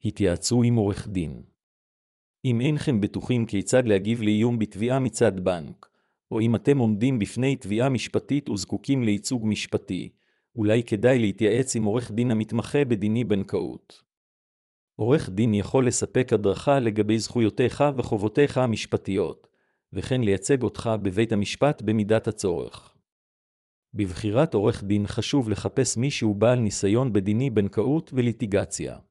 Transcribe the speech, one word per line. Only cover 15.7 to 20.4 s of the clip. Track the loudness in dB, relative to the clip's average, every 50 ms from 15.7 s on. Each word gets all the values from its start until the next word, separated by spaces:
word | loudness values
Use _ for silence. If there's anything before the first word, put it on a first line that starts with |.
| 0 2 2 2
לספק | 0 -2 -4 -2 0 -2 0 2 0
הדרכה | 2 2 2 0 0 0 2 2 2
לגבי | 2 0 0 0 0 2 2 -2
זכויותיך | -2 -4 -2 0 0 0 2 0 -2 -2 0 0 0 0 0 -2
וחובותיך | -4 -2 -2 -2 -2 -2 2 2 2 2 2 0
המשפטיות, | 0 0 0 -4 -4 -4 -4 -4 -2 -2 -2 -2 -2 -2 -4 _ _ _ _ _ _ _ _ _ _ _ -10
וכן | -10 -6 -4 -2 0
לייצג | 2 2 0 0